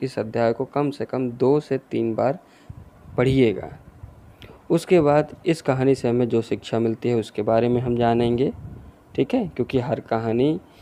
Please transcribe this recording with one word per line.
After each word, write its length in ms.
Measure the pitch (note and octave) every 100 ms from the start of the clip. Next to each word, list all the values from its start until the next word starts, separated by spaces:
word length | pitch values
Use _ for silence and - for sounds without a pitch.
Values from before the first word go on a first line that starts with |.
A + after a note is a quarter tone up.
इस 160 | C3+ -
अध्याय 340 | A2 A#2 A#2
को 120 | A#2
कम 260 | C3 C#3+ D3
से 140 | C#3
कम 260 | A#2 B2+ B2+
दो 300 | B2 C3 D3
से 180 | D3 C3
तीन 360 | - A#2 A2+
बार 240 | A2 A#2 F3+ - - - - - - - -
पढ़िएगा। 640 | D3 C3 A#2 F#2 D#2 - - - - - - - - - -
उसके 300 | E3+ - F3+
बाद 360 | C#3+ D3 D3 - -
इस 160 | E3
कहानी 320 | - C3 C3
से 140 | C3 B2
हमें 200 | A#2+ A#2+
जो 140 | A#2
शिक्षा 360 | A2 A2 - A#2+
मिलती 300 | A2+ A2 A#2+
है 60 |
उसके 280 | A#2+ G#2 -
बारे 260 | G#2 A2+ A#2+
में 120 | A#2+
हम 160 | B2 A#2+
जानेंगे, 560 | A#2 A#2 A#2+ A#2+ C3+ - - - - - -
ठीक 200 | - C#3
है, 140 | B3+ F#3
क्योंकि 300 | - A#2+ C3
हर 220 | A2+ A2
कहानी 600 | - A2+ A2+ A2+ C#3 E3 - -